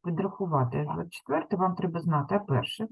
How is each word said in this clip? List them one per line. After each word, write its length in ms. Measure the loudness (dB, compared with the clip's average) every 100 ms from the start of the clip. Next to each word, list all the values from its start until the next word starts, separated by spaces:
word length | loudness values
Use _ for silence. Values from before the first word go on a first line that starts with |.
підрахувати 760 | -2 0 -2 -2 0 2 2 0
С 60 |
двадцять 280 | -2 -4 -6
четверте, 440 | -10 -2 -2 0 2
вам 180 | 2
треба 260 | 2 -2 0
знати 340 | 2 2 2
А 40 | 0
перше, 500 | 2 0 0 -4 -8